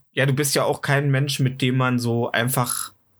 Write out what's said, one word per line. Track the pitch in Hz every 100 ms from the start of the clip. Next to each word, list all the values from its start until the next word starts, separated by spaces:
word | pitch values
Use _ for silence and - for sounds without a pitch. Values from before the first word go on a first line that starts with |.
| _
ja, | 135 139
du |
bist | 139 143
ja | 143
auch | 113 147
kein | - 139 143
Mensch, | 135 143 -
mit | 127 -
dem | 127 131
man | 127 123
so | 120 117 117
einfach | 107 127 131 123 - - - _